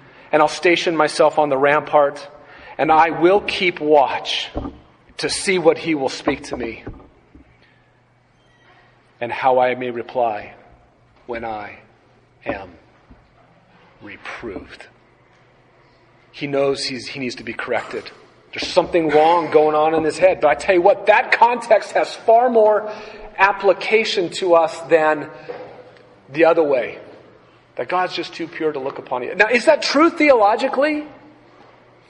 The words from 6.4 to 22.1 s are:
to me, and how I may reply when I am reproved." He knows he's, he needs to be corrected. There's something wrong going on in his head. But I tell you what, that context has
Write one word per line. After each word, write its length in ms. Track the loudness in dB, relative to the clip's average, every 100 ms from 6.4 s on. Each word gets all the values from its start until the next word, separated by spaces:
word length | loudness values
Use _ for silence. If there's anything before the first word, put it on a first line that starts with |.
to 120 | -8 -10
me, 280 | -10 -10 -16 -18 -20 _ _ -20 _ _ _ _ _ _ _ _ _ _ _ _ _ _ _ _ _ -12
and 120 | -10
how 260 | -2 0 2
I 160 | 2
may 160 | -2 -6
reply 640 | -8 -8 -4 -2 -4 -12 -20 _ _ _ _ _ _ -12
when 180 | -10
I 360 | -8 -10 -12 -18 _ _ _ _ _ _
am 300 | -12 -12 -12 -20 _ _ _ -20 _ _ _ _ _ _ _ _
reproved." 840 | -20 -18 -18 -14 -12 -14 -16 -20 -20 _ _ _ _ _ _ _ _ _ _ _ _ _ _
He 140 | -12 -6
knows 380 | -2 0 -2
he's, 240 | -4 -8 -12
he 100 | -10
needs 180 | -8 -10
to 80 |
be 100 | -12
corrected. 560 | -10 -6 -6 -6 -12 -14 -20 _ _ _
There's 180 | -12 -4
something 380 | 0 0 0 2
wrong 420 | 4 4 4 2
going 240 | 2 4
on 200 | 2 2
in 100 | 0
his 140 | -2 0
head. 240 | 0 2
But 60 | 0
I 60 |
tell 200 | 0 0
you 80 | 2
what, 240 | 4 2 4
that 260 | 2 2
context 600 | 2 2 2 2 2 2
has 220 | -4 -4